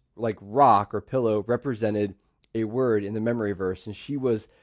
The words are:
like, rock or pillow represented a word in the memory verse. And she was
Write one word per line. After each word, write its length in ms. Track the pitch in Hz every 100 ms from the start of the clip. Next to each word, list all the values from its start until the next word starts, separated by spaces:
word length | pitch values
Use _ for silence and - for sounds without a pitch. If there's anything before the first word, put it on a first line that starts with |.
| _ -
like, 220 | 113 98
rock 540 | 101 123 135 101 104
or 80 | 104
pillow 420 | - 131 113 107 104
represented 640 | 120 139 110 110 104 101 95 _ _ _
a 100 | 113
word 400 | 107 120 127 107
in 120 | 101 110
the 40 |
memory 340 | 113 120 104
verse. 340 | 92 92 92 107
And 80 | 101
she 220 | - 143
was 300 | 127 110 - _